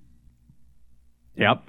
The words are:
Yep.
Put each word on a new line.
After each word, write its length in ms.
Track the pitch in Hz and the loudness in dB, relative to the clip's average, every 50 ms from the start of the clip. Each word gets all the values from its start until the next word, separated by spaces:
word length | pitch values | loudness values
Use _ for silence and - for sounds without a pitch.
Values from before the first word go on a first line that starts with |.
| - - - - - - - _ _ - - - - - - - - - - - - _ _ _ _ - - | -20 -20 -20 -20 -20 -20 -20 _ _ -20 -20 -20 -20 -20 -20 -20 -20 -20 -20 -20 -20 _ _ _ _ -14 -6
Yep. 260 | - 107 101 - - - | -2 0 0 0 -2 -4